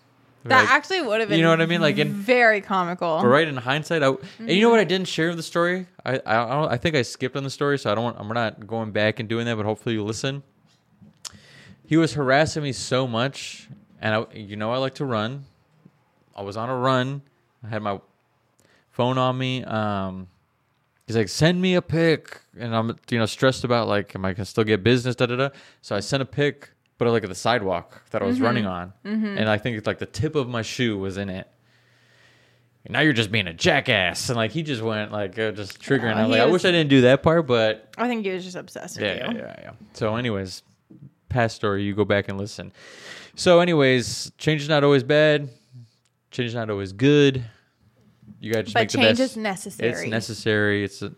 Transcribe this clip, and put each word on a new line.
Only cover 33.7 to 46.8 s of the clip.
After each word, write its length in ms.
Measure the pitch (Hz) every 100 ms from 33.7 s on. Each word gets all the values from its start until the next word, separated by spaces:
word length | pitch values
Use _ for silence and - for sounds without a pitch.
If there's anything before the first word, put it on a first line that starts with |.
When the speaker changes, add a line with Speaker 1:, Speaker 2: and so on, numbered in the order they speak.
| 143 131 107 87 - -
Speaker 2:
and, 80 | 120
like, 140 | 110
he 120 | 147
just 180 | 151 120
went, 300 | 113 107 107
like, 260 | 107 98 104
uh, 140 | 110
just 280 | 101 95 -
triggering. 340 | - 135 113 107
Speaker 1:
Oh, 20 |
Speaker 2:
I'm 80 | 113
Speaker 1:
he 60 |
Speaker 2:
like, 80 | 113
"I 40 | 120
Speaker 1:
was 60 |
Speaker 2:
wish 100 | 180
I 80 | 190
didn't 180 | 170 151
do 120 | 135
that 200 | 123 139
part," 240 | 165 170 139
but 480 | 120 110 107 - -
Speaker 1:
I 120 | 240
think 160 | 226 190
he 60 |
was 100 | 185
just 120 | 185 175
obsessed 400 | - - - -
with 80 | 104
Speaker 2:
Yeah, 240 | 90 -
Speaker 1:
you. 80 | -
Speaker 2:
yeah, 60 |
yeah, 160 | 60 -
yeah. 80 | 50 - -
So, 220 | - 110 113
anyways, 460 | 123 98 95 95 _ _ _ - - _ _
past 280 | 127 113 -
story, 260 | 107 98
you 120 | 101
go 100 | 101
back 240 | 98 101 98
and 100 | 98
listen. 340 | 101 - 92 - - - - - -
So, 240 | - 180 170
anyways, 720 | 175 160 131 127 110 - - -
change 240 | - 156
is 60 | 147
not 160 | 151
always 180 | 143 143
bad. 460 | 123 151 156 147 143 120 _ 127 117 _ _ _ _
Change 180 | - 120
is 60 |
not 160 | 120 110
always 220 | 101